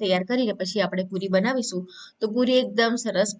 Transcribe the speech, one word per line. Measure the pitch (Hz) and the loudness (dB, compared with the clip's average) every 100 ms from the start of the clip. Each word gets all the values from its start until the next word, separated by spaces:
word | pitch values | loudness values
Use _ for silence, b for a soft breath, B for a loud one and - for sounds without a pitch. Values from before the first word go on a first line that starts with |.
તૈયાર | 202 185 185 | 0 0 2
કરીને | 254 226 190 | 0 0 0
પછી | 185 214 185 | -2 0 0
આપણે | 185 185 | -2 -4
પૂરી | 190 190 185 | -4 0 2
બનાવીશું | 220 262 - 180 180 B B B | 2 0 -2 -6 -8 B B B
તો | 214 | -2
પૂરી | 233 247 254 | 0 4 4
એકદમ | 208 208 233 240 | 2 2 2 0
સરસ | 226 185 208 | -2 0 0